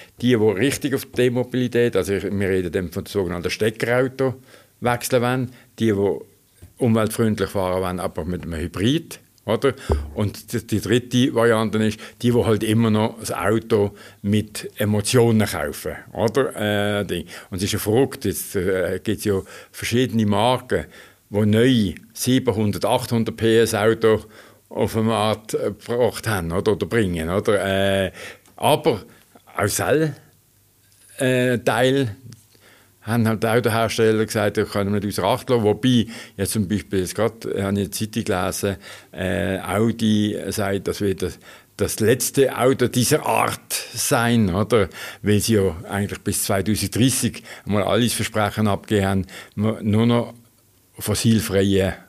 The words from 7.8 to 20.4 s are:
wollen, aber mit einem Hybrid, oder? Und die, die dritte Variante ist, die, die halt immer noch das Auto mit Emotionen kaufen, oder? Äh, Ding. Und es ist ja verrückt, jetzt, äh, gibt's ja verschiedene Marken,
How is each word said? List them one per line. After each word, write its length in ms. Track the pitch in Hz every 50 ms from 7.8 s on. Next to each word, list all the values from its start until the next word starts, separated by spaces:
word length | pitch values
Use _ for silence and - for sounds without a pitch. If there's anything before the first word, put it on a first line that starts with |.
wollen, 180 | 92 90 90 90
aber 260 | 87 95 - - 82
mit 180 | 82 90 85 80
einem 160 | 82 85 80
Hybrid, 600 | 82 87 - 85 95 117 143 160 160 - - - _ _ _ _ -
oder? 280 | - 107 113 - 139 - - - - - - - - -
Und 380 | - 110 101 - - - - -
die, 120 | 117 -
die 160 | - 110 101
dritte 540 | - 92 110 123 123 - - 123 123 143 -
Variante 420 | 113 113 117 113 110 113 107 95 110
ist, 220 | 110 107 104 - - - - - -
die, 80 | 123
die 120 | 117 120 98
halt 200 | 117 110 101 110
immer 260 | 107 110 113 117 113
noch 300 | 107 107 107 117 - -
das 120 | 113 -
Auto 600 | - - 82 95 110 113 110 113 113 107 101 101 - - - - - _ -
mit 480 | 101 104 107 101 107 - - - - - -
Emotionen 680 | 107 104 104 104 101 - - 127 117 117 113 110 107 -
kaufen, 460 | - 85 76 73 71 - - - 76 - - -
oder? 920 | - - 98 113 110 143 131 - - - 104 104 104 104 101 104 104 101
Äh, 40 | 101
Ding. 220 | 85 90 87 80 - - - - -
Und 60 | - 92
es 80 | 98
ist 80 | 101 -
ja 60 | 98
verrückt, 460 | - 101 107 120 139 127 - - -
jetzt, 300 | 101 85 - - - -
äh, 440 | 101 87 95 95 92 90 87 95 92 -
gibt's 220 | - 104 - -
ja 140 | 107 101 95 90 - - - - -
verschiedene 540 | - - - - 113 120 131 120 107 113 110
Marken, 600 | 104 101 101